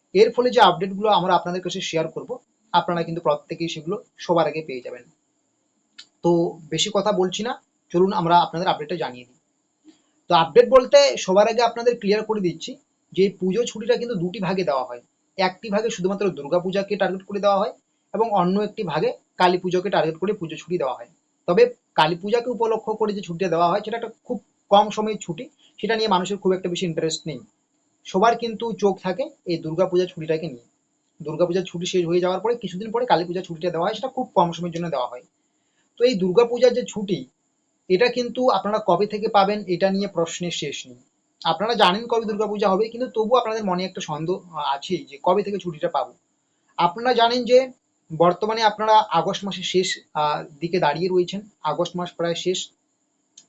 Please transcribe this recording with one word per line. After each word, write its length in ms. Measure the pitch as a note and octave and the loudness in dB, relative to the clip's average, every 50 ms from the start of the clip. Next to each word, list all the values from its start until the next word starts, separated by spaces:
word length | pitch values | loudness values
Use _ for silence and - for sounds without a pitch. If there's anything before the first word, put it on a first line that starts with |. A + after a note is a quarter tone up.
| _ _ | _ _
এর 200 | - F#3 A3+ C4 | 4 4 4 6
ফলে 180 | - B3 B3 B3 | 4 2 0 2
যে 100 | G#3 A#3+ | 4 6
আপডেটগুলো 480 | G#3+ F3+ E3 D#3+ G3 G3 G3 F#3+ G#3+ G#3+ | 6 6 6 2 -2 -6 -4 -2 0 2
আমরা 260 | G3+ F3 F3 F#3 F3 | 2 2 4 2 2
আপনাদের 280 | E3 - F3 F3+ F#3 | 2 0 -2 -6 -6
কাছে 180 | - F3 E3+ F#3+ | -6 -6 -8 -8
শেয়ার 280 | F3 - D#3+ D#3+ D#3 - | -6 -4 -2 -2 -2 -4
করব, 300 | - D3+ C3 - - - - _ _ _ _ _ | -6 -10 -10 -10 -12 -14 -14 _ _ _ _ _
আপনারা 300 | - F3 E3+ F3+ F3 E3+ | 0 0 2 2 0 -2
কিন্তু 200 | D#3+ E3 E3 E3+ | -2 -4 -6 -2
প্রত্যেকেই 460 | - G3+ G3 G3 - - F3 E3+ E3+ E3 | 0 0 0 0 -2 -8 -8 -6 -6 -6
সেগুলো 360 | E3 D#3+ D3 E3 G3+ - - _ _ - | -6 -8 -6 -6 -6 -6 -8 _ _ -8
সবার 280 | - - E3+ E3 D#3 | -4 0 2 2 2
আগে 160 | D3 C#3+ D#3 | 0 -2 -6
পেয়ে 180 | D#3 - C3 B2+ | -8 -8 -10 -12
যাবেন। 220 | A#2+ B2+ B2 A#2+ - _ _ _ _ _ _ _ _ _ _ _ _ _ _ _ _ _ _ - - _ _ _ | -12 -12 -14 -16 -18 _ _ _ _ _ _ _ _ _ _ _ _ _ _ _ _ _ _ -20 -20 _ _ _
তো 360 | - E3+ F3 E3+ E3+ - - - - - | 0 2 2 2 2 0 -4 -10 -10 -6
বেশি 200 | D#3+ D#3 - G#3+ - | -4 -2 -2 0 0
কথা 180 | G3+ F#3+ G#3+ | 0 0 0
বলছি 300 | G3 F3+ F#3 F#3 F#3 - | 0 0 0 -2 -2 -6
না, 200 | G#3+ B3 C4 - _ _ _ _ _ _ | -6 -8 -8 -10 _ _ _ _ _ _
চলুন 220 | - F3 F#3+ G3 | 2 2 2 2
আমরা 260 | G3 F#3+ E3+ E3 F3 F3 | 2 0 2 4 4 4
আপনাদের 300 | E3+ - - D#3+ F#3 F#3 | 4 2 -2 -2 -2 -2
আপডেটটা 280 | D#3 - D3+ - F#3 | -2 -2 -4 -8 -6
জানিয়ে 280 | E3 D3 B2+ B2 B2 B2 | -6 -6 -8 -8 -12 -18
দিই। 120 | - _ _ _ _ _ _ _ _ _ _ _ - _ _ _ _ _ _ _ - | -20 _ _ _ _ _ _ _ _ _ _ _ -20 _ _ _ _ _ _ _ 2
তো 60 | F3 | 2
আপডেট 340 | E3 E3 E3 - A#3 B3 G#3+ | 2 2 6 6 6 6 8
বলতে 480 | C4 C4 B3+ - C#4+ C#4+ C#4+ C4+ A#3+ | 6 6 6 8 6 6 6 6 2
সবার 320 | - - F#3+ F#3 G3+ G#3 A3+ | 0 -2 2 4 4 4 4
আগে 140 | A3 A#3 | 4 2
আপনাদের 360 | A#3 A3+ A#3 A#3 A#3 B3 A#3 - | 2 0 0 0 0 0 0 2
ক্লিয়ার 260 | G#3 G3 G#3 A3 G#3+ | 0 0 0 0 0
করে 160 | G#3+ A3 G#3 | -2 -2 -2
দিচ্ছি 360 | F#3 E3+ - - - - C4+ - _ _ _ _ _ _ | -2 -2 -4 -6 -10 -14 -14 -16 _ _ _ _ _ _
যে 100 | - F3 | 0 0
এই 80 | F#3+ G3+ | 0 0
পুজো 340 | G3 - F#3 F#3 F#3 A3+ A#3+ | 0 -2 -2 -2 0 0 -2
ছুটিটা 320 | - - G#3+ - - A#3+ | -4 -6 -4 0 0 0
কিন্তু 180 | - A#3+ A#3 A#3+ | 0 0 -4 -4
দুটি 240 | F3 E3+ F3+ F3+ A#3 | -2 -4 -4 -4 -4
ভাগে 260 | F#3 E3 F#3+ F#3+ F3+ | -4 -2 -2 0 0
দেওয়া 200 | D#3 C#3 C3 B2 | 0 0 0 -2
হয়। 160 | - B2 B2 - _ _ _ _ _ _ | -4 -8 -14 -16 _ _ _ _ _ _
একটি 320 | - F#3 - - - - A3+ | -2 0 0 -2 -6 -6 -4
ভাগে 220 | G3 G#3 A3 A3+ | -2 -2 -2 -2
শুধুমাত্র 400 | - - F3 F#3 G3+ F#3+ G#3 F#3+ | -2 -2 -2 -2 -2 0 -2 -2
দুর্গাপূজাকে 680 | D3+ C#3 C#3 C#3 E3 F3+ F3 F#3+ F3+ G3 G3 - G#3 | -2 -4 -4 -2 0 0 0 0 -2 -2 -2 -2 -2
টার্গেট 260 | G3+ G3+ F3+ F#3 F#3+ | -2 0 -2 -2 -4
করে 180 | - - G3+ G3+ | -8 -8 -6 0
দেওয়া 180 | F#3+ G3+ G3 F#3+ | 2 2 2 2
হয় 140 | G#3 B3+ - - _ _ _ _ _ _ - | 0 -2 -4 -10 _ _ _ _ _ _ -2
এবং 160 | G3+ A3+ A3+ | -2 0 2
অন্য 300 | G3+ F#3+ F3 F3+ F#3+ G3+ | 2 2 2 2 2 0
একটি 220 | G#3 G3+ - - | -2 -2 -4 -6
ভাগে 300 | G#3 E3 C#3+ D#3+ F#3+ B3 - - _ _ _ | -6 -4 -2 -2 -2 -2 -4 -6 _ _ _
কালী 220 | - F#3 F3+ F3+ F3 | 4 4 4 4 2
পুজোকে 320 | - F#3 F3 F3+ F3 G3+ | 0 -2 -2 -2 -2 0
টার্গেট 260 | F#3+ E3+ D#3 D#3+ D#3+ | 0 2 0 0 -2
করে 160 | - F#3 G3+ | -2 -4 -4
পুজো 240 | G#3 - E3+ D3+ D#3+ | -4 -4 -8 -10 -10
ছুটি 220 | D3+ - E3 F3+ E3+ | -12 -8 -6 -4 -4
দেওয়া 160 | C#3+ C3 A#2+ | -2 -4 -6
হয়। 120 | - A#2+ - _ _ _ _ _ _ _ | -8 -12 -18 _ _ _ _ _ _ _
তবে 280 | - F3 G#3+ A#3+ B3 - - _ _ _ | 0 4 4 4 4 2 -2 _ _ _
কালী 220 | - D#3 D#3+ F3 | 2 2 2 2
পূজাকে 340 | E3+ F#3+ G#3 A3+ A#3+ A#3+ B3+ | -2 -2 -2 -2 0 0 -2
উপলক্ষ 400 | A#3+ G3+ A3+ A3+ A3+ A3 - A3 | -2 0 0 0 0 -2 -2 -4
করে 220 | G#3+ G#3+ A3 G#3 | -4 -2 -2 -2
যে 80 | G3 G#3 | -2 -4
ছুটিটা 280 | - E3+ E3+ E3 G3 F3+ | -8 -8 -6 -4 -2 0
দেওয়া 200 | D#3+ E3 F3 E3+ | 2 2 2 2
হয়, 120 | F#3 G#3 G3+ | 2 0 -2
সেটা 120 | G#3+ A3+ | -4 -6
একটা 140 | A#3 A#3 A3 - _ _ | -6 -8 -10 -12 _ _
খুব 180 | - B3 G3+ - _ _ _ _ - | -10 -10 -10 -10 _ _ _ _ 4
কম 220 | G3+ G3+ G#3+ G#3+ | 4 6 6 4
সময়ের 280 | G#3 A3 G#3+ A3 G#3+ - | 0 -4 -4 -4 -4 -6
ছুটি, 300 | - - E3 D#3 C4 - _ _ _ _ _ - | -8 -10 -10 -10 -12 -16 _ _ _ _ _ -6
সেটা 160 | - G3+ A3+ | -4 -2 0
নিয়ে 120 | A3 A3 G#3+ | 0 0 2
মানুষের 300 | F#3+ F3+ F#3 F3 G3+ - | 2 0 0 -2 -4 -2
খুব 140 | - F#3 | 0 0
একটা 160 | F#3 F3+ - F#3 | 0 0 -2 -4
বেশি 180 | F3 - F#3+ | -4 -4 -4
ইন্টারেস্ট 360 | E3+ D#3 D#3+ D#3+ D#3+ D#3+ - - | -4 -2 -2 -2 -2 -4 -6 -8
নেই। 140 | D#3+ C#3+ A#2+ G#2+ - _ _ _ _ _ _ _ _ _ _ _ | -10 -10 -10 -14 -20 _ _ _ _ _ _ _ _ _ _ _
সবার 320 | - - F#3 G#3 A#3 A3+ | -4 0 4 4 4 4
কিন্তু 360 | A3+ A#3+ A3+ A3 - A#3 A#3 | 2 -2 -6 -6 -6 -6 -6
চোখ 260 | G3+ - G3+ G3 F#3+ F#3+ | -4 0 0 0 0 0
থাকে 260 | - F#3 F3+ F#3 C#4+ - - _ _ | -4 -4 -4 -4 -6 -8 -10 _ _
এই 140 | F3+ E3+ D#3+ | -6 -4 -4
দুর্গাপূজার 480 | - D#3 E3 E3+ F#3+ E3+ F3 F3+ F3+ | -4 -4 -2 0 0 2 2 0 0
ছুটিটাকে 400 | F3 - E3 D#3 D3+ D#3+ D#3+ E3+ | -2 -4 -8 -4 -2 -2 -2 -4
নিয়ে। 180 | D#3 B2 A#2+ - _ _ _ _ _ _ _ _ _ _ - | -8 -10 -14 -18 _ _ _ _ _ _ _ _ _ _ -12
দুর্গাপূজার 420 | D#3+ D3 D#3+ D3 F3 E3+ E3+ F#3+ F3+ | -10 -8 -2 0 0 0 0 -2 -4
ছুটি 200 | - - F3 F3+ | -4 -6 -8 -6
শেষ 200 | F3 - F#3 E3+ | -2 -2 0 0
হয়ে 140 | E3 F3 F3+ | 0 0 0
যাওয়ার 200 | F3+ F3+ F#3 F#3 | 2 0 0 0
পরে 160 | F#3 A3+ A#3+ | -2 -2 -2
কিছুদিন 360 | A#3+ - F#3 F3 F#3 A3 A3 | -2 -6 -10 -10 -10 -8 -6
পরে 140 | A3 A#3+ B3+ | -4 -2 2
কালী 180 | A#3+ F3 D#3+ F3 | 2 2 2 2
পূজার 180 | F3 E3+ F#3+ | -2 -6 -6
ছুটিটা 280 | F3+ - E3+ D#3 F3 F3 | -8 -8 -8 -6 -4 -4
দেওয়া 160 | E3 E3 F3 | -2 0 -2
হয়, 80 | G3+ A3 | -2 -2
সেটা 140 | G#3+ - B3+ | -4 -8 -6
খুব 220 | - C4 B3+ - _ | -6 -6 -6 0 _
কম 180 | G3 F3 E3+ | 2 2 2
সময়ের 220 | E3 E3 F3 F3 E3 | 0 -4 -8 -8 -6
জন্য 160 | E3+ F3 E3 | -6 -6 -4
দেওয়া 160 | D3 C3 B2 | -4 -4 -6
হয়। 160 | - B2 B2 - _ _ _ _ _ _ _ _ _ _ _ _ _ _ | -6 -8 -14 -18 _ _ _ _ _ _ _ _ _ _ _ _ _ _
তো 80 | - A#3+ | 0 2
এই 100 | B3+ B3+ | 2 2
দুর্গাপূজার 580 | F3+ F#3 F#3 E3+ A#3 A#3+ A#3 A#3+ A#3 B3+ A#3+ | 2 0 2 4 4 2 2 2 2 4 4
যে 100 | - B3 - - | 4 2 -2 -6
ছুটি, 380 | - G#3+ G3+ F#3 F3+ - - - _ _ _ _ _ _ _ _ _ _ _ - | -8 -8 -4 -4 -4 -6 -6 -10 _ _ _ _ _ _ _ _ _ _ _ 0
এটা 200 | F#3 F3+ A#3+ A#3+ | 2 2 2 2
কিন্তু 400 | A#3+ B3+ A#3+ A#3+ - B3+ B3+ B3+ | 0 -2 -4 -4 -4 0 2 2
আপনারা 300 | G3+ F#3+ F#3+ G3+ G#3+ G#3 G#3+ | 2 2 0 -2 -2 0 2
কবে 200 | - F3 F3 G#3 | 2 2 2 2
থেকে 220 | G#3 G#3+ G#3 G#3 G3+ | -2 -2 -4 -4 2
পাবেন, 360 | - G3+ G3 G3 G#3 G#3 G3 | 4 4 4 4 2 -2 -4
এটা 240 | F#3 F3+ D#3 F#3+ F#3+ | -4 -2 0 0 0
নিয়ে 160 | G3 G3 G3+ | 2 0 -2
প্রশ্নের 440 | G3 - E3+ E3 E3 - - F3 F3 | -4 -2 -2 -2 -2 -4 -6 -8 -6
শেষ 360 | - - D#3+ C#3+ C3 - - | -6 -6 -8 -8 -8 -10 -14
নেই। 100 | B2+ B2 A#2+ _ _ _ _ _ _ _ _ - | -16 -20 -20 _ _ _ _ _ _ _ _ -2
আপনারা 300 | E3 D#3+ E3 G3+ A3+ A#3+ | -2 -2 0 -2 -2 2
জানেন 320 | G3+ G#3 F3+ F#3 G#3+ A#3+ | 4 4 4 4 2 -2
কবে 180 | A#3 A#3+ A3+ A3+ | -2 -2 -2 0
দুর্গাপূজা 440 | G#3 G#3+ G3+ A3 G3+ G#3 G#3 G#3 G3 | -2 -2 -2 -2 -2 -2 0 2 2
হবে, 200 | F#3+ F#3 A3+ A3 | 2 2 0 -2
কিন্তু 220 | - A#3 B3+ B3 | -4 -6 -8 -4
তবুও 280 | - A3 G#3+ G#3 B3+ A#3+ | -2 -4 0 2 2 2
আপনাদের 260 | A#3 A3 A3 A3+ G#3+ | 2 0 -2 -4 -2
মনে 200 | F#3+ F3+ F3+ F#3 | -2 -2 -2 -2
একটা 160 | F3+ - G3+ | -4 -8 -10
সন্দেহ, 360 | - - D3+ D3 D#3+ E3 F#3+ | -8 -8 -6 -6 -4 -4 -4
আহ, 200 | F#3+ - F3 E3 | -4 -6 -10 -10
আছেই 480 | D3+ D3 C#3 C#3 C#3+ - - F3+ D#3+ - | -6 -4 -4 -4 -4 -4 -6 -6 -6 -6
যে 140 | - C#3+ C3+ | -10 -16 -2
কবে 200 | - F3+ F3+ G#3 | 0 2 2 2
থেকে 160 | G3 G3+ G3+ - | 0 -2 -6 -6
ছুটিটা 300 | - F3 D3+ D#3 F3 E3 | -6 -8 -6 -6 -4 -2
পাবো। 240 | - - B2+ - - _ _ _ _ _ _ _ _ _ _ _ _ | -2 -2 -4 -4 -8 _ _ _ _ _ _ _ _ _ _ _ _
আপনারা 380 | - - - - A3+ A#3 B3+ B3 | -2 -2 -2 -2 -2 -2 0 2
জানেন 300 | A3 A#3 A#3 B3 B3+ A#3+ | 2 2 2 2 0 2
যে 260 | G#3+ B3 B3+ C4 B3+ - _ _ _ _ _ _ - E3 | 4 4 4 4 2 -4 _ _ _ _ _ _ -10 0
বর্তমানে 460 | D3+ E3+ F3+ F3 - G#3+ G#3+ A3 A3+ | 2 2 2 4 2 -2 -2 0 0
আপনারা 300 | A3+ G#3+ G#3+ G#3 G#3+ A3 A3 G#3+ | 0 0 0 0 2 6 6 6
আগস্ট 460 | G#3+ - D#3+ F3 E3+ G3 G3 - G3+ | 6 4 0 0 0 0 -2 -4 -6
মাসের 180 | G3 F3+ F#3 | -8 -8 -8
শেষ, 360 | F3 - - F#3 F3+ F3+ - - - _ - | -6 -2 0 0 0 0 -4 -8 -10 _ -4
আহ, 300 | D#3 D3+ D3 D3 - D#3+ - - - | -2 -2 -2 -2 -4 -6 -12 -10 -8
দিকে 180 | E3 E3 F#3 F3+ | -6 -4 -2 0
দাঁড়িয়ে 300 | E3 D3 C#3+ D#3+ F3+ F#3 | 2 0 0 0 -2 0
রয়েছেন, 320 | F#3 F3+ F3 F3 F#3+ G3+ G#3 - _ _ | 2 0 0 0 -4 -10 -12 -14 _ _
আগস্ট 340 | - D3+ D3 E3 F3 F3 - | -6 -4 -2 -2 -4 -4 -4
মাস 160 | F3+ F3 E3+ | -6 -8 -6
প্রায় 220 | - - E3+ E3+ E3 | -4 -4 -2 -2 -2
শেষ। 340 | E3 - F3 F#3+ - - - _ _ _ _ _ _ _ _ _ _ _ _ _ - _ | -2 -2 -2 -4 -4 -6 -10 _ _ _ _ _ _ _ _ _ _ _ _ _ -20 _